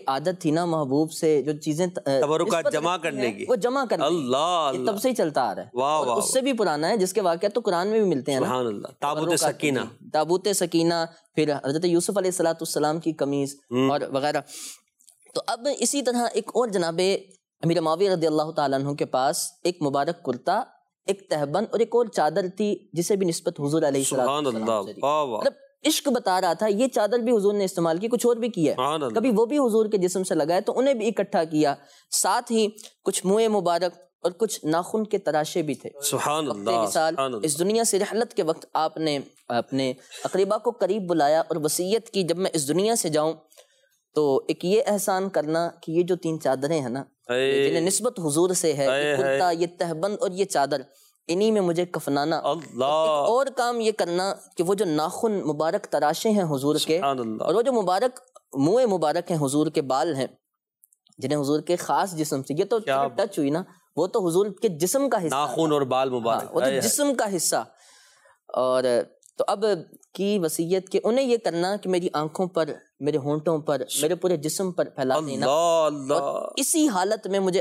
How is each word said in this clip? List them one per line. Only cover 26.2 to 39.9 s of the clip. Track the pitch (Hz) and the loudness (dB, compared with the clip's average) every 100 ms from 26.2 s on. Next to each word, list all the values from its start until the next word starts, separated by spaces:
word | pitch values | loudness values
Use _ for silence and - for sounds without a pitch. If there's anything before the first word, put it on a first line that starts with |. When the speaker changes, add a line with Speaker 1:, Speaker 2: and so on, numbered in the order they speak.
| 196 185 | 2 2
Speaker 1:
رہا | 180 | 2
تھا، | 165 214 | 0 0
یہ | 202 262 | 2 2
چادر | 247 208 240 | 2 2 2
بھی | 226 220 | 2 2
حضور | 202 | 4
نے | 208 | 2
استعمال | 185 175 170 165 | -2 0 0 0
کی، | 226 | 0
کچھ | 233 240 | 0 2
اور | 233 | 2
بھی | 233 | 0
کیا | 190 147 | 0 0
ہے۔ | 107 | 2
Speaker 2:
سبحان | 135 156 | 0 0
اللہ۔ | 131 | -2
Speaker 1:
کبھی | 156 254 | 0 2
وہ | 208 226 | 2 2
بھی | 294 | 2
حضور | 247 220 220 | 2 2 2
کے | 214 | 2
جسم | 180 190 | 0 -2
سے | 185 | -2
لگائے | 170 170 180 | 0 2 0
تو | - 214 | 0 0
انہیں | 269 | 2
بھی | 240 220 | 2 0
اکٹھا | 214 196 196 | -2 -2 0
کیا، | 160 151 151 - - - - | 0 2 0 0 -8 -20 -6
ساتھ | - 185 226 240 | -2 0 0 0
ہی | 226 214 - - _ | 0 0 -2 -20 _
کچھ | - - 180 | -4 -2 0
منہ | 214 226 | 2 2
مبارک | 208 175 170 175 - _ _ | 2 0 0 -2 -6 _ _
اور | - | -4
کچھ | 180 220 - | -2 -4 -2
ناخن | 151 165 180 220 | 0 0 0 -4
کے | 214 196 | -2 -2
تراشے | 160 151 151 180 | 0 -2 0 -2
بھی | 151 | -4
تھے۔ | 131 - - | -4 -4 -4
Speaker 2:
سبحان | - 127 151 151 143 | -2 -2 0 -2 -2
Speaker 1:
وقت | 104 | -4
Speaker 2:
اللہ، | 104 | 0
Speaker 1:
وصال، | 113 107 170 160 | 0 2 2 0
Speaker 2:
سبحان | 147 135 | 0 -2
اللہ۔ | 113 156 | -2 -2
Speaker 1:
اس | 147 | 0
دنیا | 190 226 | 2 2
سے | 226 190 | 2 0
رحلت | 202 208 240 | 0 -2 -2
کے | - | -2
وقت | 160 165 - | -2 -2 -4
آپ | 143 156 156 | -2 -2 0
نے | 160 143 - _ - | -2 -2 -6 _ -4
اپنے | 120 - 135 131 | -4 -2 -2 -2